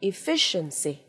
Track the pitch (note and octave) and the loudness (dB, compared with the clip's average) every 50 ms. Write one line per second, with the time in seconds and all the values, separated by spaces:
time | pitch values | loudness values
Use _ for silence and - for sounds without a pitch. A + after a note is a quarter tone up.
0 | - G3 F#3 - - - D#4+ D#4+ D4+ - - F#3+ D#3+ D3+ C#3 - - D3+ C#3+ C#3+ | 0 0 -2 0 0 0 2 4 4 2 2 0 -2 -2 -4 -2 -2 -2 -2 -4
1 | - | -8